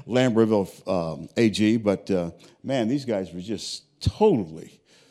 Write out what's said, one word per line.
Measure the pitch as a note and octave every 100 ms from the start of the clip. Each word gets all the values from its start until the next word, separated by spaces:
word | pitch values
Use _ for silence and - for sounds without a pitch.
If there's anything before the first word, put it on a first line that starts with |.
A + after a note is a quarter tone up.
| -
Lambertville, | A#2+ B2+ A2 A2 G#2+ F#2 - -
um, | F#2+ E2 D2 - -
A | A2+
G, | F2+ G#2+ A#2
but, | G2+ F#2+ -
uh, | F#2+ E2+ - - _ -
man, | C3+ A2
these | C#3+ B2+
guys | G2+ F2+
were | F2
just | F#2+ G2 - - _ -
totally, | - - G#3+ C#3 E2 D#2+ - _ _ _ _